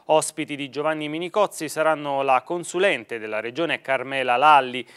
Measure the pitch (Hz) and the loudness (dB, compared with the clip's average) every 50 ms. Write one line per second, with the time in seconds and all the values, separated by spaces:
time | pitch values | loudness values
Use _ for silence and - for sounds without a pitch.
0 | _ - 151 156 - - - 160 151 143 147 135 143 131 120 143 151 156 156 156 | _ 2 2 2 2 0 -4 -8 -8 -8 -8 -8 -8 -8 -6 -4 -2 -2 -2 -2
1 | 151 147 151 165 180 170 - 214 202 196 - - 160 143 - 156 160 160 156 147 | -4 -6 -6 -6 -6 -2 0 0 0 0 -2 -6 -8 -6 -2 0 0 0 0 0
2 | 147 143 139 135 139 139 131 123 - - 170 175 165 - - 180 196 196 156 123 | -2 -4 -2 0 2 2 2 2 2 -2 -6 -6 -6 -6 -2 0 2 2 0 0
3 | 107 - 120 113 110 107 107 107 110 120 123 147 170 151 135 120 - 135 135 123 | -4 -8 -10 -10 -8 -6 -6 -6 -6 -6 -4 -4 -2 -2 -4 -4 -2 -2 -2 -2
4 | 127 135 139 135 127 123 120 123 143 156 151 139 131 127 123 127 117 - - | -2 -4 -4 -2 0 0 2 4 6 8 8 6 6 2 -2 -8 -8 -10 -14